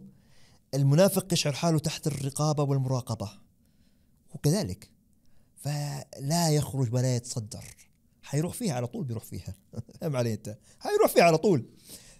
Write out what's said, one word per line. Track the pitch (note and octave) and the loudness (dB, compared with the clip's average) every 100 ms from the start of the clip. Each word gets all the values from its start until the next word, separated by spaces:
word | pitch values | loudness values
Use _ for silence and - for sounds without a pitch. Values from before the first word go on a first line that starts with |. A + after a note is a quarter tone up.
| - - _ - - _ _ | -8 -20 _ -20 -20 _ _
المنافق | C3+ C#3 D3 F#3+ - - | 0 4 6 6 4 0
يشعر | E3 D3 | 0 0
حاله | B2+ E3+ D#3 | 0 2 2
تحت | D3+ - D#3+ | 0 -4 -6
الرقابة | C#3 C3+ - D3+ D3 | -4 -4 -2 0 0
والمراقبة، | C#3 C#3 B2+ B2+ - A2+ G2+ - - _ _ _ _ _ _ _ _ - | 0 0 0 -2 -4 -6 -8 -12 -20 _ _ _ _ _ _ _ _ -4
وكذلك | D3 G3 G#2 F#2+ - _ _ _ - - _ - | 0 0 -2 -8 -16 _ _ _ -20 -20 _ -12
فلا | C#3 D3 D3 C#3+ - - C#3 E3+ E3 | -8 -6 -8 -10 -14 -8 -2 2 4
يخرج | D3+ C3 C3+ A#2+ | 2 0 -2 0
ولا | B2 B2+ B2 | 0 0 -2
يتصدر، | - - G#2 - - - _ _ _ _ | -4 -8 -8 -12 -16 -20 _ _ _ _
حيروح | - C#3+ F3+ | -6 -4 -4
فيها | - A#3 | -4 -4
على | B2 A#2+ | -4 -4
طول، | A3+ C#3 | -6 -6
بيروح | A2 | -8
فيها. | - A2+ - F#2+ _ | -10 -14 -14 -16 _
<laughs> | - - - | -14 -14 -8
فهم | E3+ C3 | -4 -2
علي | A#2+ | -2
أنت؟ | G#2 - G#2+ _ - | -4 -8 -16 _ -10
حيروح | - G#4 - | 0 4 6
فيها | - | 6
على | E3+ - | 6 6
طول. | G#3+ D3 - - - - - - | 4 2 0 -14 -20 -20 -20 -20